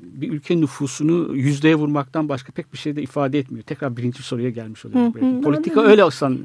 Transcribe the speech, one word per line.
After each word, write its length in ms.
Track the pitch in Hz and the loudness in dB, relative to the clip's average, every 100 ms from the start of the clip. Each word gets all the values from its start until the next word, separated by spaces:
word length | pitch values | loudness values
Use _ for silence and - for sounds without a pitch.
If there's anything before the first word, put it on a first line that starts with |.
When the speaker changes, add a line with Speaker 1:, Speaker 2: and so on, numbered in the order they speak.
Speaker 1:
bir 300 | - 135 180 | -14 -10 -8
ülke 280 | 151 - 175 | -6 -2 0
nüfusunu 760 | 147 - 139 - 151 170 160 139 | 0 -2 -8 -2 0 0 0 0
yüzdeye 380 | 135 143 156 | 0 2 4
vurmaktan 540 | 160 147 147 131 160 151 | 4 2 -2 -2 -4 -2
başka 240 | 135 - | -4 -8
pek 200 | - 160 | -14 -14
bir 60 | - | -10
şey 180 | 151 147 | -8 -6
de 60 | |
ifade 360 | 143 147 139 143 | -6 -2 -2 -2
etmiyor. 260 | 131 120 | -4 -8
Tekrar 320 | - 147 139 120 | -12 -8 -8 -4
birinci 260 | 123 123 | -6 -6
soruya 280 | 127 123 123 | -8 -4 -4
gelmiş 340 | 117 110 110 | -6 -12 -14
oluyoruz 160 | - 254 | -4 0
Speaker 2:
Hı 0 | |
hı, 140 | 240 | 0
Speaker 1:
belki. 260 | 226 254 254 | 0 -2 0
Politika 300 | 294 302 339 311 | 0 0 0 4
Speaker 2:
anladım. 100 | 220 | 8
Speaker 1:
öyle 140 | 214 | 8
olsan 340 | 175 - 139 127 | 6 2 -2 -4